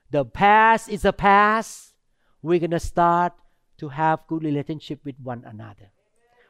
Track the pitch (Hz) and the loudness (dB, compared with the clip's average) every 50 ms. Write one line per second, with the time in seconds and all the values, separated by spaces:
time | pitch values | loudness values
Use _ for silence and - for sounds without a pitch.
0 | _ _ - 147 135 117 - - 190 202 214 220 220 226 226 220 - - 208 190 | _ _ -4 -4 -4 -4 -2 2 4 4 6 6 6 4 4 2 -2 -6 -6 -4
1 | - 202 185 - 180 202 196 202 208 208 214 226 214 - - - - _ _ _ | -2 -2 -2 0 2 4 4 4 4 4 2 -2 -4 -8 -14 -20 -20 _ _ _
2 | _ _ _ _ _ _ _ _ - 156 180 170 165 165 170 160 - - - 185 | _ _ _ _ _ _ _ _ -4 -2 -2 -2 0 -2 -4 -4 -6 -4 -2 0
3 | 170 170 170 175 175 175 - _ _ _ _ _ _ _ _ _ 156 143 135 151 | 2 2 2 0 0 -2 -6 _ _ _ _ _ _ _ _ _ -16 -12 -6 -2
4 | 160 160 160 156 _ - 160 160 160 151 147 147 135 - 160 151 - - 151 135 | -2 -2 -2 -2 _ -8 -8 -6 -6 -4 -4 -4 -6 -8 -10 -12 -12 -14 -16 -14
5 | - 143 127 135 123 127 120 117 127 127 107 107 110 107 101 _ 101 _ _ _ | -14 -16 -16 -14 -12 -12 -12 -12 -14 -18 -20 -18 -20 -20 -20 _ -20 _ _ _
6 | _ _ _ _ _ _ _ _ _ _ | _ _ _ _ _ _ _ _ _ _